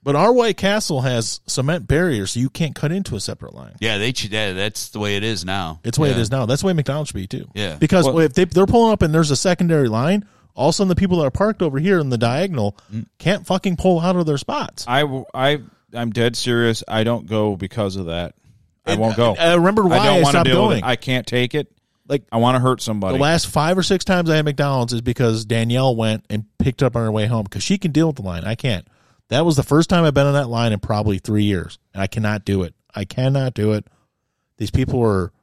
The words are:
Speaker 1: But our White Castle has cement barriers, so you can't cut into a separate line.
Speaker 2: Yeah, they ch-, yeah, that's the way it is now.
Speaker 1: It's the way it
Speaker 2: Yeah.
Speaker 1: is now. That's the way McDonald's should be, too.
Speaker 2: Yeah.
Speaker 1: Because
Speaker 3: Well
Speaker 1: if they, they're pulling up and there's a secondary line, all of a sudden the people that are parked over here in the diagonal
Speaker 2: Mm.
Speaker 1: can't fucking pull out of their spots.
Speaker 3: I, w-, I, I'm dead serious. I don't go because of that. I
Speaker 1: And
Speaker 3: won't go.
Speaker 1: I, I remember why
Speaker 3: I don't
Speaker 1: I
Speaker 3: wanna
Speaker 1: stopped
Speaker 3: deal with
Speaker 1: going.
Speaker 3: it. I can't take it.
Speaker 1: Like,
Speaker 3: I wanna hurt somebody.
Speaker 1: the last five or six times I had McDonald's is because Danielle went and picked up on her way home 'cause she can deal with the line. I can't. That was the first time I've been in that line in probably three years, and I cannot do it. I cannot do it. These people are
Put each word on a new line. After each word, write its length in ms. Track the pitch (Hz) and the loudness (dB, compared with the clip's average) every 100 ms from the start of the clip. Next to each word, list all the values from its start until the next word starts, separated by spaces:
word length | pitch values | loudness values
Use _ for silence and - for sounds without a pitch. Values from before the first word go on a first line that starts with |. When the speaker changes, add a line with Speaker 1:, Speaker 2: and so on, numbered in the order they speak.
| - | 0
Speaker 1:
But 120 | 143 | 2
our 160 | 196 | 4
White 240 | 247 233 190 | 4 2 0
Castle 440 | 190 208 - 147 | 0 0 -2 -2
has 360 | 131 123 110 - - | 0 -2 -4 -8 -8
cement 400 | - 131 170 98 | -4 -2 -2 0
barriers, 440 | 139 180 120 95 | 0 2 0 -2
so 80 | 117 | -2
you 80 | 127 | -4
can't 260 | - 160 - | -2 -6 -4
cut 160 | 143 | -4
into 240 | 180 196 110 | -4 -6 -6
a 60 | |
separate 340 | - - 58 50 | -8 -10 -14 -18
line. 200 | 64 - | -20 -6
Speaker 2:
Yeah, 180 | 104 104 | -2 0
they 120 | 110 | -2
ch-, 140 | 131 104 | -4 -6
yeah, 260 | 107 107 | -4 -4
that's 380 | 92 101 - - | -4 -6 -6 -12
the 100 | 107 | -6
way 160 | 104 101 | -4 -2
it 80 | |
is 220 | 107 107 87 | -2 -6 -4
now. 340 | 98 85 76 - | -6 -6 -8 -6
Speaker 1:
It's 120 | 120 | 0
the 40 | |
way 80 | 151 | 0
it 80 | 120 | 0
Speaker 2:
Yeah. 40 | |
Speaker 1:
is 60 | 110 | -2
now. 160 | 135 113 | -2 0
That's 140 | 143 | 0
the 80 | 190 | 0
way 60 | |
McDonald's 340 | 175 135 143 151 | -2 -2 -4 -6
should 40 | 104 | -8
be, 100 | 95 | -8
too. 200 | - - | -10 -12
Speaker 2:
Yeah. 240 | 101 101 76 | -8 -6 0
Speaker 1:
Because 240 | 160 185 139 | 2 4 4
Speaker 3:
Well 140 | 165 | 4
Speaker 1:
if 140 | 160 | 2
they, 100 | 139 | 2
they're 220 | 180 175 196 | 0 2 4
pulling 260 | 240 226 | 4 4
up 100 | 214 | 2
and 120 | 175 | 2
there's 180 | 156 156 | 2 2
a 60 | 139 | 0
secondary 500 | 190 180 175 160 127 | 0 0 2 2 2
line, 380 | 110 139 208 202 _ _ - | 0 0 0 -2 _ _ -2
all 120 | 139 | 0
of 60 | |
a 20 | 170 | 2
sudden 140 | 190 | 0
the 60 | 175 | 2
people 220 | 196 180 | 2 2
that 40 | |
are 80 | 143 | 0
parked 300 | - 208 214 | 0 -2 0
over 180 | 170 135 | -2 -2
here 200 | 170 185 | 0 2
in 100 | 143 | 2
the 80 | 120 | 0
diagonal 600 | 117 127 190 151 101 101 _ | 0 0 -2 -2 -4 -4 _
Speaker 2:
Mm. 120 | 107 - _ | -12 -12 _
Speaker 1:
can't 300 | 156 196 185 | -2 -2 -2
fucking 300 | 185 196 170 | -2 -2 0
pull 240 | 185 175 | 2 2
out 160 | 170 180 | 2 0
of 80 | 160 | 0
their 120 | 143 | -2
spots. 460 | - 294 233 - - | -2 -6 -6 -10 -2
Speaker 3:
I, 120 | 127 | 0
w-, 200 | 147 131 120 | 0 -4 -8
I, 280 | - 135 147 113 _ _ | -2 0 0 -6 _ _
I'm 160 | 117 120 | -6 -4
dead 240 | 110 117 120 | 0 0 0
serious. 480 | - 120 117 113 - | 0 2 2 0 -2
I 200 | 110 110 | -2 0
don't 200 | 117 - | -2 -2
go 300 | 110 107 98 | -2 0 -2
because 400 | 98 - 101 95 | -6 -4 -4 -4
of 120 | 87 | -6
that. 280 | 85 87 - _ _ _ _ - | -6 -6 -10 _ _ _ _ -4
I 60 | |
Speaker 1:
And 80 | 101 | 0
Speaker 3:
won't 160 | 113 110 | 0 2
go. 220 | 117 156 | 2 2
Speaker 1:
I, 120 | 165 | 2
I 40 | 175 | 4
remember 280 | 175 214 190 | 4 4 4
why 140 | 170 | 4
Speaker 3:
I 60 | - | 4
don't 80 | 185 | 4
Speaker 1:
I 0 | |
Speaker 3:
wanna 120 | 156 | 4
Speaker 1:
stopped 140 | 139 147 | 4 4
Speaker 3:
deal 180 | - - | 4 4
with 40 | |
Speaker 1:
going. 120 | - | 2
Speaker 3:
it. 20 | 123 | 0
I 120 | 123 | -2
can't 280 | - 127 113 | -2 -4 0
take 300 | 123 123 151 | -2 0 -2
it. 160 | 143 _ _ _ _ | -6 _ _ _ _
Speaker 1:
Like, 140 | 139 - | -4 -2
Speaker 3:
I 80 | 113 | 2
wanna 200 | 120 127 | 4 4
hurt 220 | 127 123 | 2 0
somebody. 340 | - 107 95 131 | -2 -4 -2 0
Speaker 1:
the 60 | |
last 240 | 143 165 - | 2 2 0
five 300 | - 151 185 | -2 0 0
or 60 | |
six 200 | 175 190 | 0 0
times 260 | - 185 170 | 0 0 2
I 60 | 156 | 2
had 80 | |
McDonald's 480 | 151 139 143 135 117 | 0 0 0 0 -2
is 80 | 120 | -2
because 460 | 117 117 123 113 107 | -4 0 2 0 -2
Danielle 500 | 113 113 120 131 113 | -2 0 2 2 2
went 300 | 110 110 _ | 0 -2 _
and 140 | 107 107 _ | -8 -8 _
picked 240 | - 127 | -2 0
up 140 | 131 117 | 0 0
on 60 | |
her 80 | 113 | -2
way 140 | 107 107 | 0 0
home 200 | 117 101 | -2 -4
'cause 160 | - | -6
she 140 | - 196 | -2 -2
can 160 | 180 | 0
deal 140 | 143 165 | 2 0
with 100 | 143 | 0
the 40 | |
line. 200 | 98 85 | -6 -6
I 120 | 90 113 | -6 -4
can't. 300 | 131 98 - _ _ _ _ | -2 -4 -6 _ _ _ _
That 160 | 120 165 | 0 2
was 100 | 151 | 2
the 80 | |
first 260 | - 143 165 | 2 2 4
time 140 | 180 | 4
I've 100 | 165 | 4
been 140 | 139 143 | 4 2
in 60 | |
that 160 | 143 127 | 2 0
line 240 | 117 117 | 0 0
in 60 | 104 | 0
probably 380 | - 107 107 95 | -2 -2 0 -2
three 280 | - 107 104 | 0 0 2
years, 340 | 95 82 - _ | 0 -4 -14 _
and 100 | 95 | -6
I 40 | 98 | -6
cannot 380 | - 107 104 - | -2 -2 -2 -2
do 160 | 98 | -2
it. 140 | 87 _ _ | -2 _ _
I 120 | - 98 | -10 -8
cannot 500 | - 131 139 131 113 | -2 0 0 -2 -2
do 160 | 107 | 0
it. 160 | 107 - _ _ _ _ _ _ _ | 0 -4 _ _ _ _ _ _ _
These 120 | 104 | -4
people 320 | - 131 131 | -2 0 2
are 300 | 117 98 87 _ | 2 2 -2 _